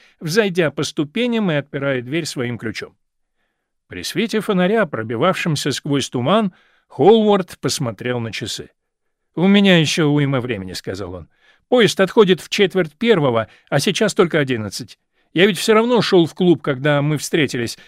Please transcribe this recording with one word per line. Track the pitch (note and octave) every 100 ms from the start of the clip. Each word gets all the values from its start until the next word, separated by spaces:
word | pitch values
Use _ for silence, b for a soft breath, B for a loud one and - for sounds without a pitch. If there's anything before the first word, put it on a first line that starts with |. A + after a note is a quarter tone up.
| b b
взойдя | E3 G3 G#3 F3 D#3
по | -
ступеням | D3 - D3 A3 B3 A3+ G3
и | D3
отпирая | C#3 C#3+ C#3 B2+
дверь | A#2+ E3 D3+
своим | D3 B2 A#2
ключом. | A2+ G2+ - _ _ _ _ _ _ _ _ _ _
При | F2+
свете | E2+ D#3 A3 A3
фонаря, | - F#3 F3+ A3+ E3+
пробивавшемся | A2+ A2 A2+ F3 F3 F#3 C#3+ D3+
сквозь | A#2+ D3+ C#3 -
туман, | C3 B2+ G#3 G3+ b b b b
Холвард | - E3 A3+ G#3+ G3+ F3+ -
посмотрел | C#3+ - A#2+ G2+ A#2+ B2
на | A2+
часы. | - G#2+ - - _ _ _ _ _ _ -
«У | F#3+
меня | G3+ G3+ F3
ещё | D3 - D3
уйма | D3 C#3 C3+
времени», — | B2 G#2 F#2
сказал | F2 - F#2+ F2+
он. | F2+ D#2+ b b b _
«Поезд | B3 G3 -
отходит | F#3+ A#3+ F#3+ F3
в | -
четверть | - F#3+ F#3+ E3
первого, | - A#3 G3 C#3 A2+ A2 b b
а | D3
сейчас | G#3+ - G#3+
только | - F3 D#3+
одиннадцать. | C3+ A#2+ G#2 - A#2+ - _ _ _
Я | D#3 G3+
ведь | F3+
всё | -
равно | A3 A#3+ A#3+
шёл | - F#3+ D#3+
в |
клуб, | - F3+ D#3+
когда | - C3 D3 C#3+
мы | D3 D3
встретились, | - E3+ C3+ B2+ A2+ -